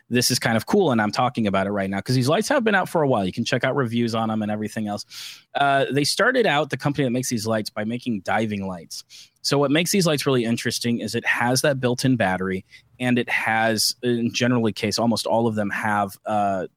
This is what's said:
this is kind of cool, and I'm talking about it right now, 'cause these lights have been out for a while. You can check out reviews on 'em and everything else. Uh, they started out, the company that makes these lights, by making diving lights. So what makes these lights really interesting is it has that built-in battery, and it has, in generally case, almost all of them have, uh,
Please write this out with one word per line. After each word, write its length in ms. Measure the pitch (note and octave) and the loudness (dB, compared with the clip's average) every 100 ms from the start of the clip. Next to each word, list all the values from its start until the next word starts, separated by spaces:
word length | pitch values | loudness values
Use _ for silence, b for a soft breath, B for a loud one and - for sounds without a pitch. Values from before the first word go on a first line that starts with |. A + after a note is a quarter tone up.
| _ | _
this 220 | A#2+ A#2+ | 0 2
is 80 | - | 0
kind 160 | B2+ A2+ | 0 0
of 100 | - | 2
cool, 260 | G3+ E3+ | 4 4
and 100 | A#2 | 4
I'm 100 | G#2+ | 2
talking 340 | A#2 B2 B2 G#2 | 0 0 0 0
about 220 | G2 F#2+ | 0 0
it 40 | |
right 180 | G#2 F#2+ | -2 -2
now, 100 | G2 | -4
'cause 160 | - C3 | -2 0
these 140 | B2 | 2
lights 180 | F3 - | 0 2
have 160 | C#4+ | 2
been 100 | A3 | 2
out 140 | G3 - | 2 2
for 140 | E3+ | 2
a 40 | C#3+ | 2
while. 180 | A#2 F#2+ | 2 0
You 80 | |
can 100 | - | -2
check 220 | A2+ B2+ C3+ | -2 0 0
out 100 | C3+ | 0
reviews 400 | A#2+ A#2 A#2 A2+ | -2 0 0 0
on 160 | A2+ | -2
'em 100 | A2 | -2
and 80 | G#2 | -2
everything 380 | G#2+ G#2+ A2+ G#2 | -4 -6 -6 -6
else. 180 | G#2 - B B B B C3 | -6 -10 B B B B 0
Uh, 300 | C#3+ C#3 C3 | 2 4 2
they 120 | C3+ | 0
started 420 | C#3+ - A3 C4 G3+ | 0 2 2 4 4
out, 240 | D3 D3 | 2 0
the 80 | C3+ | -2
company 260 | D3 C#3+ C3 | -2 0 0
that 60 | |
makes 180 | B2 B2+ | 0 -2
these 180 | A#2 A2 | -4 -2
lights, 220 | A2 G#2 | -2 -2
by 140 | - | -6
making 380 | G#2+ B2 B2+ G#2 | -6 -6 -4 -6
diving 460 | F2+ G2+ A2+ G2+ G2 | -2 0 0 -4 -6
lights. 360 | F2+ D2+ - - B B B | -8 -12 -16 -18 B B B
So 160 | - C#3+ | -2 2
what 140 | C#3+ | 2
makes 200 | D3+ F3 | 2 2
these 140 | G3+ E3+ | 2 2
lights 200 | D3 D3 | 0 2
really 180 | B2+ | 0
interesting 560 | A2+ A#2 B2 - A#2+ A#2 | 2 -2 -2 -4 -2 -2
is 160 | G#2+ A#2 | -2 -4
it 100 | - | -2
has 360 | - A#2+ B2+ | 0 0 2
that 180 | D3+ C3+ | 2 0
built-in 380 | B2+ B2 C3+ B2 | 0 0 2 2
battery, 480 | F#2+ F#2 F#2 F#2+ - B _ _ | 2 0 -2 -4 -6 B _ _
and 180 | B2 A#2+ | 0 0
it 120 | A2+ | 0
has, 680 | - A#2 A2 A2+ A2 - - | -2 0 2 2 2 -2 -2
in 300 | B2 A#2+ A2+ | -2 0 0
generally 400 | - A#2+ B2 A2+ | 0 0 2 0
case, 260 | G2 G#2+ G#2+ | -2 -4 0
almost 260 | A#2 C3 - | 0 0 0
all 220 | A2 A#2 | 0 0
of 80 | G#2+ | 0
them 140 | G2+ | -2
have, 480 | - A2 G#2 G2+ - - | -4 -2 -2 -2 -6 -4
uh, 420 | G#2+ G2+ F#2+ E2 | -2 0 -2 -6